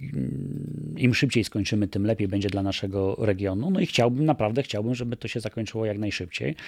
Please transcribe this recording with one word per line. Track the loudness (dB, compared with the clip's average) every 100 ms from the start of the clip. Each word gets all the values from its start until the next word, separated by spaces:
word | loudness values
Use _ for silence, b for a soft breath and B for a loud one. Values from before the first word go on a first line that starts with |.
| -6
mm, | -4 -2 -2 -6 -6 -6 -8 -8 2
im | 2
szybciej | 4 4 2
skończymy, | 0 0 0 2 2
tym | 2 2
lepiej | 2 2
będzie | 2 0
dla | 0
naszego | 0 -2 -2 0 0 2
regionu. | 2 2 0 0 0
No | 2
i | 2
chciałbym, | 4 4 4 2
naprawdę | 2 2 0
chciałbym, | -2 -2 -2 -2
żeby | -4 -6
to | -6
się | -4
zakończyło | -4 -4 -4 -2 -2
jak | 0
najszybciej. | -2 -2 -4 -4 -4 -4